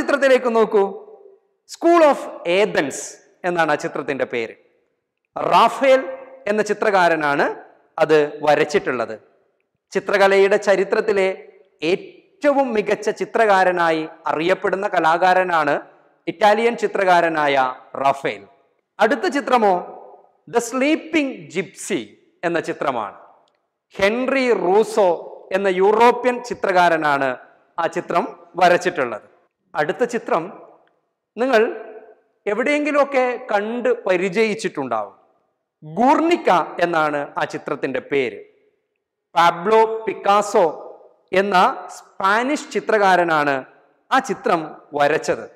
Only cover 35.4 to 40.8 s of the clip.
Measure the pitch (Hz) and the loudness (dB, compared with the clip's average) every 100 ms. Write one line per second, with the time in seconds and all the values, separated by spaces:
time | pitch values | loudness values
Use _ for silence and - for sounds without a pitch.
35.4 | _ _ _ _ 156 165 247 311 330 339 | _ _ _ _ -12 0 2 4 2 0
36.4 | 277 180 - - 175 165 151 147 143 - | 2 0 0 -4 -2 0 0 -2 -6 -6
37.4 | 151 151 - 139 143 127 - 139 123 101 | -6 -6 -8 -6 -6 -6 -4 -2 -2 -6
38.4 | - _ _ _ _ _ _ _ _ 170 | -18 _ _ _ _ _ _ _ _ 2
39.4 | 170 170 190 220 220 - 202 - 196 208 | 2 2 2 4 2 0 -8 -4 0 2
40.4 | 208 226 165 - | 2 2 2 -2